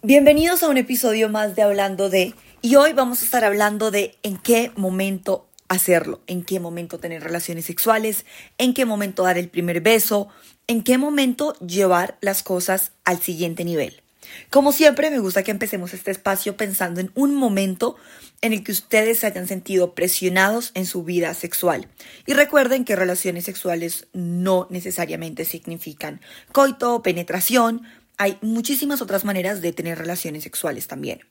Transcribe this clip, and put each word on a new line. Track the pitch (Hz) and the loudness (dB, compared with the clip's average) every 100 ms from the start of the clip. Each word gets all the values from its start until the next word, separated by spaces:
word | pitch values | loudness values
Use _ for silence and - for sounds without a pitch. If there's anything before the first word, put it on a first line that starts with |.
Bienvenidos | 208 277 285 294 330 349 | 6 8 8 6 4 2
a | 330 | 2
un | 269 | 2
episodio | 233 247 247 220 220 | 2 0 0 2 0
más | 214 214 185 | 0 -2 2
de | |
Hablando | 208 202 196 185 196 | 2 4 0 0 0
de, | 190 185 - - - | 2 0 -4 -20 -6
y | 240 277 | 4 6
hoy | 302 | 6
vamos | 269 254 247 | 4 0 0
a | |
estar | - 247 | 0 2
hablando | 220 202 208 208 220 | 2 4 2 2 0
de | 202 202 _ | 0 -2 _
en | 208 185 | -8 -6
qué | - 233 240 - | 2 2 2 -2
momento | 185 185 196 190 190 190 _ _ _ | -4 -2 -2 -4 -4 -4 _ _ _
hacerlo, | 185 - 170 165 - - | -2 2 2 2 -10 -8
en | 180 | -8
qué | 175 190 | -4 -6
momento | 170 170 170 165 | -6 -10 -10 -10
tener | 175 165 | -10 -10
relaciones | 156 170 170 170 | -6 -6 -6 -8
sexuales, | 165 170 226 220 220 202 - - - _ | -8 -4 0 2 0 -6 -8 -20 -20 _
en | 254 | 0
qué | 247 | 2
momento | 247 214 202 190 | 0 0 -4 0
dar | 185 175 | 2 2
el | 175 | -2
primer | 175 175 170 | -4 -2 0
beso, | 170 226 208 208 202 - - _ - | 4 4 4 -2 -2 -14 -20 _ -4
en | 233 | -4
qué | 226 254 | 2 2
momento | 285 294 262 247 294 | 2 0 0 0 -4
llevar | - 180 180 190 180 180 - | -4 -8 0 4 4 2 -4
las | 202 196 | -4 -4
cosas | - 180 180 190 - _ | -2 -4 -2 -2 -2 _
al | - 175 | -2 -2
siguiente | - 165 175 165 | -2 -4 -4 -4
nivel. | 170 165 127 - _ _ - - - | -4 -2 -4 -8 _ _ -20 -20 0
Como | 269 285 | 4 4
siempre, | 285 302 269 302 | 6 6 6 0
me | 285 | 0
gusta | 190 185 | -2 -2
que | 190 | -2
empecemos | 202 214 196 180 | -4 -4 -6 -8
este | 185 - | -10 -8
espacio | 185 - 190 - 196 | -6 -2 -2 -4 -6
pensando | 208 196 180 175 | -6 -4 -6 -4
en | 185 - | -6 0
un | 277 | 0
momento | 285 254 196 196 185 233 - - - - _ | 2 0 2 0 -2 -4 -4 -20 -20 -20 _
en | 226 | -2
el | 214 | -2
que | 196 | -4
ustedes | 190 - 214 220 226 | -8 0 2 4 2
se | 214 | -2
hayan | 185 180 | -4 -8
sentido | 190 180 190 175 - | -8 -2 2 2 0
presionados | 185 - 185 180 190 226 240 | -2 0 0 2 2 2 -4
en | - 185 | -6 -6
su | 185 | -6
vida | 165 175 170 | -4 -2 -2
sexual. | 165 170 - 180 139 95 _ - - | -4 -6 -2 0 0 -6 _ -20 -18
Y | - | -2
recuerden | 277 294 302 254 262 | 2 4 4 4 2
que | 247 | 0
relaciones | 196 185 180 185 175 175 | 0 0 0 -4 -4 -8
sexuales | 185 180 170 170 - - | -8 -4 -4 -4 -8 -10
no | 185 175 175 185 185 180 | -6 -4 -2 2 2 0
necesariamente | 180 180 180 175 160 165 156 | -8 -8 -6 -6 -6 -10 -8
significan | 165 170 - 165 - 147 151 147 - - _ | -8 -8 -10 -12 -12 -12 -12 -12 -20 -20 _
coito | - 277 - 240 | 4 4 2 -2
o | 240 | 0
penetración. | 208 170 175 185 - 247 226 226 - - _ - | 0 -2 -4 -4 2 4 4 0 -8 -20 _ -4
Hay | 202 196 | -4 -2
muchísimas | 220 226 233 277 294 277 | -4 -2 -2 -2 -2 -4
otras | 220 196 | -2 -2
maneras | 202 196 180 202 | -2 -2 -2 -2
de | 170 | -4
tener | 170 170 165 | -4 -6 -6
relaciones | 160 175 165 151 | -6 -6 -8 -10
sexuales | - - 165 139 - | -10 -6 -6 -6 -10
también. | 139 143 - _ | -10 -8 -10 _